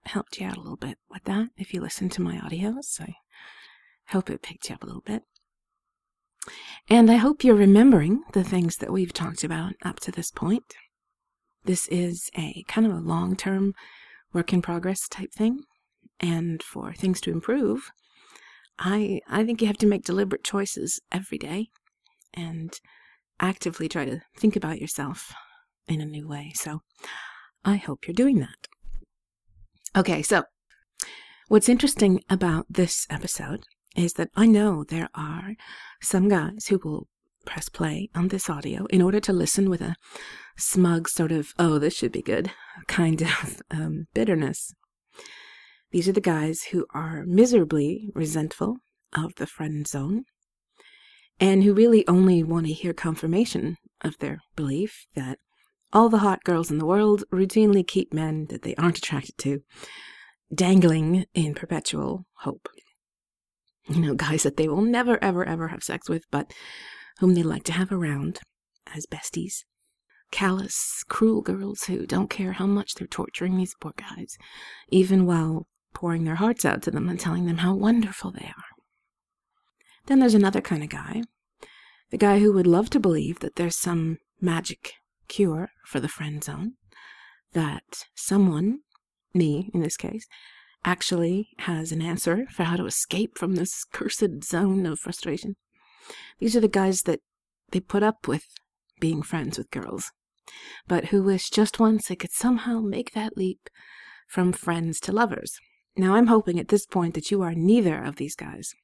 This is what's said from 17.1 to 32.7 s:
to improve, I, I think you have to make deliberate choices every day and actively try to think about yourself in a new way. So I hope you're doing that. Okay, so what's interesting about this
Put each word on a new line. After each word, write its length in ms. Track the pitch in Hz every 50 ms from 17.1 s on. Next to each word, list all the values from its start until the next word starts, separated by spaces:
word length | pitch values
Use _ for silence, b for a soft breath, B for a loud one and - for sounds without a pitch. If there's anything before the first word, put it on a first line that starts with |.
| 185 -
to 100 | - 180
improve, 600 | 165 165 165 - 233 285 262 202 214 262 - - - b b b b b b b b b b b b b b b b -
I, 420 | - 180 196 214 214 196 196 165 - -
I 160 | - 190 220
think 180 | 226 240 220
you 60 | 233 208
have 100 | 208 -
to 80 | - 208
make 180 | 202 190 -
deliberate 380 | - 180 190 202 190 - - -
choices 580 | - - 196 196 196 - - - - - - - _
every 260 | - 185 190 - - -
day 300 | - 143 160 196 220 - _ _ _ _ _ _ _ _ _ _ _ _ -
and 460 | 180 170 165 165 165 160 165 - - b b b b b b b b b b _ _
actively 480 | - 185 - - - 180 165 - - 156
try 160 | - 175 143
to 160 | 131 - 170 - _ _ -
think 180 | - 214 208
about 240 | 208 196 156 160 -
yourself 540 | - 160 - - 143 139 170 - - - - B B B B B B B _ _ _ -
in 120 | 165 151
a 60 | 151
new 220 | 151 151 151 147 156
way. 240 | 147 143 147 151 -
So 260 | - - 156 151 156 - _ B B B B B B B B B B B B B _ _
I 100 | 190 202
hope 320 | 202 - - 143 - - -
you're 60 | 170
doing 260 | 180 247 277 277 196
that. 280 | 131 - - _ - - _ _ _ - - - - _ _ _ _ _ _ _ _ _ _ _ - _ _ _ _ - -
Okay, 260 | 196 185 - 170 156
so 220 | 147 - 214 180 - - _ _ _ _ _ _ _ _ _ _ B B B B B B B B B B
what's 200 | 214 214 - -
interesting 560 | 247 247 - 269 - - 220 196 185 - - _
about 380 | 190 185 190 175 160 160 -
this 380 | -